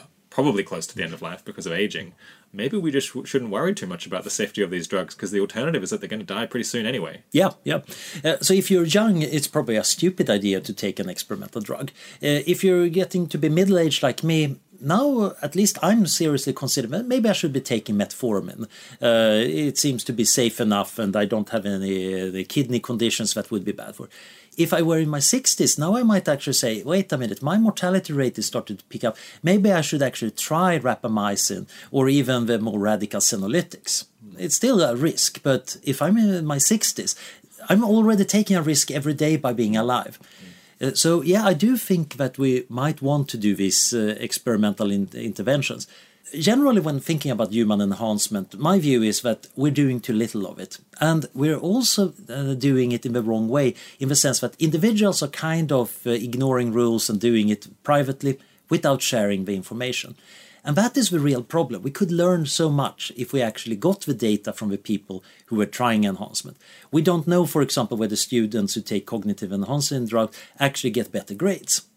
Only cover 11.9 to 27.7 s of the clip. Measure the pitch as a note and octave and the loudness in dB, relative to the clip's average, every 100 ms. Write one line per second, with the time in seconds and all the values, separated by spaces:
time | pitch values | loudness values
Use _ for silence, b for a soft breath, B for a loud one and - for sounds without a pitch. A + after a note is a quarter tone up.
11.9 | - B B D3 D3 D#3+ F3 F#3+ F3+ F3 | -12 B B 0 0 2 2 4 4 2
12.9 | F3 F3+ F3+ E3 D#3 D3+ D#3+ G3 F#3 D#3+ | 2 0 -2 -2 0 2 4 4 4 2
13.9 | C#3+ C#3 - D#3+ D#3+ D3 - _ - C#3+ | 2 0 0 0 2 0 -4 _ -8 0
14.9 | G3 C#4+ B3+ G3 - D3 F3 G#3 - E3 | 2 2 2 0 -2 -6 0 0 2 2
15.9 | A3+ E3+ - D#3+ C#3+ C#3 - C3 D3 A#2 | 4 4 2 2 0 -2 -4 -2 -2 -2
16.9 | F3 B3 B3+ A3 F#3 E3 C3+ - A2+ - | -4 -2 0 2 0 0 -2 -2 -4 0
17.9 | G2+ G2 - A#2+ G2 F#2 - A2 B B | -2 -2 -2 -2 -2 -4 -10 -14 B B
18.9 | C3 A#2+ A2+ A2+ G#2+ C3 D#3 D3 - D3 | -2 2 4 4 4 2 0 -2 0 0
19.9 | A#2+ - A#2 G#2+ - A#2 - A2 G2+ F#2+ | -2 -4 0 2 2 2 2 0 2 0
20.9 | - G2+ G#2 G2+ G#2+ G2 A2+ G2 G2 G2 | -4 -2 0 0 -2 -2 -4 -4 -4 -2
21.9 | F#2+ F#2+ F#2+ F#2+ F#2 F#2 D3 A#2+ B2 - | -2 -2 -4 -4 -6 -4 -2 0 -2 -2
22.9 | A2+ A2+ - A2 G#2+ - G#2+ G2 G2 G#1+ | -2 0 0 -4 -4 -4 -4 -4 -8 -10
23.9 | - - B B B B - D#3+ E3+ E3 | -16 -18 B B B B -2 0 2 2
24.9 | D#3+ D#3 D3 - C4 - - D3 - D#3+ | 2 0 0 0 2 0 2 2 2 0
25.9 | A#3 A3+ G3 F3 C#3 C#3+ B2 B2 A2 C3+ | 2 4 4 2 -2 0 0 0 -2 0
26.9 | F#3+ F#3+ C#3+ A#2 G2+ C#3 G#3 A3 | 0 0 -2 -2 -4 0 2 2